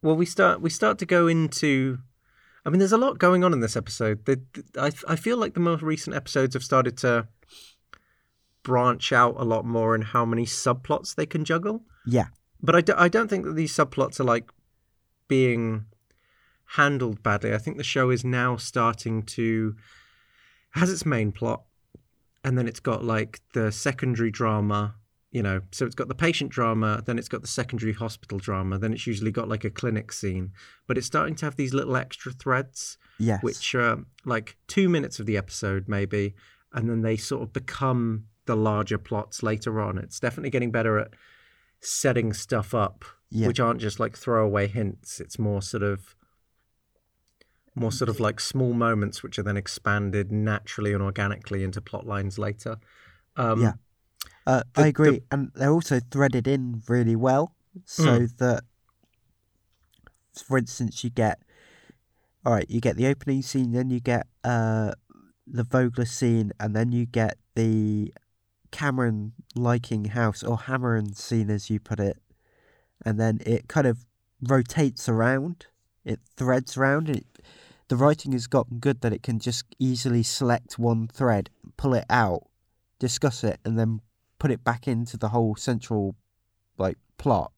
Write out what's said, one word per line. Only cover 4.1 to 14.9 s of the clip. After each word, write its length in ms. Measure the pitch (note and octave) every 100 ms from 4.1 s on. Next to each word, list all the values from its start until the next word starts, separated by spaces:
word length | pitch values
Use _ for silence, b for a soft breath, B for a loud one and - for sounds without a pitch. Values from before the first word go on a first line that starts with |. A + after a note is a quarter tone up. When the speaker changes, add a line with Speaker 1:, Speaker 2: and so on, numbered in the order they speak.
| G#2+ -
Speaker 1:
The, 140 | C#3 C3
the, 300 | - - B2+
I, 300 | C#3+ D#3 -
I 40 | D#3+
feel 200 | A3+ A#3+
like 180 | G#3+
the 60 | -
more 160 | E3+ E3
recent 380 | D#3+ D#3+ - C#3+
episodes 380 | - C#3+ C3
have 100 | C3
started 320 | - C3+ B2 A#2+
to 300 | B2+ A#2 A2 _ _ B B B _ b b b b b _ _
branch 500 | - B2+ B2 A#2+ -
out 220 | B2+ A#2+ -
a 60 |
lot 200 | A#2+ A2+
more 300 | A#2 A#2 A2
in 80 | A2+
how 220 | A2 B2
many 200 | A#2 A2+ A#2+
subplots 680 | - - B2+ - D3 -
they 120 | - D#3
can 180 | D#3+
juggle. 380 | D3+ E3 G3 A3 - b -
Speaker 2:
Yeah. 200 | A#2+ - - _ _
Speaker 1:
But 120 | - E3+
I 40 |
d-, 100 | E3 F#3+
I 120 | F3
don't 200 | A3 A3
think 160 | F#3+
that 120 | - D#3+
these 160 | D#3
subplots 480 | - C#3+ - C3 -
are, 40 |
like, 260 | B2+ A#2 A#2 _ _ _ _